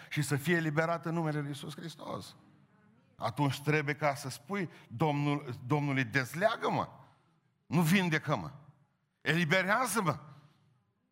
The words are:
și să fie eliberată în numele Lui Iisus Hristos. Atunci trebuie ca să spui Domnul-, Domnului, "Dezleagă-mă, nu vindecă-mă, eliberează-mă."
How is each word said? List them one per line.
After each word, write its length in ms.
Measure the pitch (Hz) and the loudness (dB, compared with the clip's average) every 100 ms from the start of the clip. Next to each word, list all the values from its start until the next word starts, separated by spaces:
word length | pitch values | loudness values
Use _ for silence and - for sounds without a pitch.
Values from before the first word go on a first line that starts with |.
| - | -6
și 120 | 151 | -2
să 140 | 143 139 | 0 0
fie 200 | 147 170 | 2 2
eliberată 540 | 156 151 165 170 170 | 2 2 2 0 -2
în 60 | 170 | -2
numele 240 | 156 151 | 0 -2
Lui 80 | 143 | -4
Iisus 280 | 143 156 147 | -8 -10 -12
Hristos. 600 | 170 - - - - - - - _ _ _ _ _ - | -12 -12 -10 -10 -10 -18 -20 -20 _ _ _ _ _ -8
Atunci 460 | 110 143 143 131 | -4 0 0 0
trebuie 340 | 147 151 143 147 | 0 0 0 0
ca 200 | 151 139 | 0 0
să 140 | 135 | -4
spui 400 | - - 202 160 - - | -10 -6 -4 -4 -8 -10
Domnul-, 720 | 117 156 143 147 147 147 120 123 | 0 0 2 0 0 -4 -8 -2
Domnului, 380 | 147 143 131 | 0 0 0
"Dezleagă-mă, 840 | 117 135 120 160 214 233 294 147 85 - - _ _ _ _ _ - | 0 0 -2 0 0 0 -2 0 -2 -6 -20 _ _ _ _ _ -2
nu 160 | 160 | 2
vindecă-mă, 680 | 160 196 180 151 - 127 73 - - - _ _ _ _ | 4 4 4 0 0 -2 -4 -12 -20 -20 _ _ _ _
eliberează-mă." 960 | - 160 165 190 185 220 247 214 170 - - - - _ _ _ _ _ _ | 0 2 4 4 4 2 2 2 2 0 -4 -20 -20 _ _ _ _ _ _